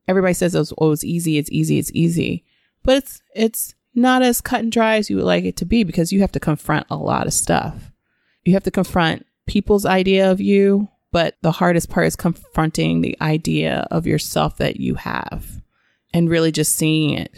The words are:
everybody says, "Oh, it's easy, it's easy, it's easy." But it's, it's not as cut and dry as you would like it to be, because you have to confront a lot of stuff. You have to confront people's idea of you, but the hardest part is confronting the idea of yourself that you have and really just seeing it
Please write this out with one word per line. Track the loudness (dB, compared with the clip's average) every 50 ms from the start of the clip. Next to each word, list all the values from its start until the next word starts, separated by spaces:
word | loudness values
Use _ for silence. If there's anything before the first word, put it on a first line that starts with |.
| _ -2
everybody | 0 0 2 0 0
says, | 0 0 0 0 0 -2 -2 -2 0
"Oh, | 0 2
it's | 2 0 -2
easy, | -4 -4 -4 -2 0 0 0
it's | -2 -2 -2
easy, | -2 0 0 0 -2
it's | -2 -2 -2
easy." | 0 0 0 0 0 -2 -2 -4 -6 -10 _ _ _ _ _ _ _ 0
But | 0 0
it's, | 0 0 -4 -10 -20 _ _ -4
it's | -2 -2 -2 -2 -4 -10 -10 -12 _ _ _ -2
not | 2 2 4 4 4 4
as | 4 2 0
cut | -2 -4 -4 -2
and | -2 0 0
dry | 2 2 4 2
as | 2 0 0
you | -2
would | 0 2
like | 2 2 2 0
it | -2 -4 -4
to | -4
be, | 0 2 2 2
because | 2 0 0 0 2 2
you | 2
have | 2 2 0
to | -2
confront | -2 -2 -2 -2 -2 -2 -2 -2 -2 -4
a | -6
lot | -6 -4 -2 -2 -2 -2 -2
of | -2
stuff. | -2 0 0 0 0 0 -2 -6 -12 -14 -18 -20 _ _ _ _ _ _ _ _ _ 0
You | 2 2
have | 2 2
to | -2 -2
confront | -2 -2 -2 0 0 0 0 0 -4 -8 _ _ _ _
people's | -4 -2 -2 2 2 2 2 2
idea | 2 0 2 2 2 2 4 4 4
of | 2 2
you, | 2 2 4 4 4 4 4 2 0 -2 _ _ _ _ -2
but | 0 0 -2 -2 _ 0
the | 0 0
hardest | 2 2 2 2 2 0 -2
part | 0 0 0
is | 0 0
confronting | 0 -2 -2 -2 -4 -8 -8 -4 -2 -2 0 0 -2 -2 0 0 0
the | -2 -2 -4 -2
idea | -2 0 0 0 0 -2 -2 -2 -2 -2 -2 -4 -4 -2 -2
of | -2 0
yourself | 0 0 -2 -2 -2 -2 -2 -2 -2 -2
that | -4 -4 -4 -4 -4
you | -4 -4 -4
have | -4 -6 -6 -6 -6 -8 -8 -10 -12 -12 -14 -16 -18 -18 _ _ _ _ _ _ _ _ _ 0
and | 0 2 2
really | 2 2 2 2
just | 0 0 -2 -2 -2
seeing | 0 0 0 2 2 0 0
it | -2 -4 -6 -8 -10